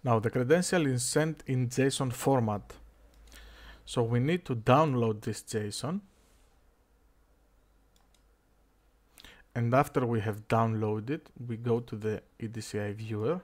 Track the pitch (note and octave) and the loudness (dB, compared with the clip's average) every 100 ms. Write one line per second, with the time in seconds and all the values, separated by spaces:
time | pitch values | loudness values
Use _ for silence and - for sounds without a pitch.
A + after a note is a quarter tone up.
0 | C3 A2+ A2 B2+ B2 E3 F3+ F#3 D3 B2+ | 2 2 2 -2 4 4 4 2 2 0
1 | B2 D3+ D#3+ D#3 - B2+ B2+ C3 C3+ - | 0 0 0 -2 -4 -2 0 2 0 2
2 | C3 A#2+ - C3+ A2 G2+ - - - _ | -4 -2 2 2 2 -2 -8 -20 -20 _
3 | - - - - - - - - - - | -20 -20 -20 -20 -20 -20 -20 -20 -6 -2
4 | A2+ A#2+ C3 F3 - B2 G#2+ C3 D#3+ B2+ | 2 2 2 0 -2 -4 6 6 6 2
5 | A2+ G#2 A2+ G#2+ - A2 G#2 - B2 F#3+ | 0 0 -6 -8 -6 -6 -6 -6 -6 -6
6 | - _ _ _ _ _ _ _ _ _ | -10 _ _ _ _ _ _ _ _ _
7 | _ _ _ _ _ _ _ _ _ _ | _ _ _ _ _ _ _ _ _ _
8 | _ _ _ _ _ _ _ _ _ _ | _ _ _ _ _ _ _ _ _ _
9 | _ - - - - A#2+ A#2 C3 D3 C#3+ | _ -20 -20 -20 -10 -2 2 4 2 0
10 | B2 A#2 G#2 G#2 - A2+ A2+ A2 G#2+ G#2+ | 0 0 -2 -6 0 2 2 0 -2 -4
11 | G#2+ D#3 - - A#2+ A2+ B2 A#2 B2 G#2+ | -4 -8 -10 -16 -10 -6 0 0 -2 -6
12 | G#2+ G#2+ - _ A2+ A2+ - G#2+ G#2 G#2 | -4 -6 -10 _ -10 -10 -8 -6 -6 -8
13 | A2 G#2+ A2 F3+ | -8 -4 -2 -4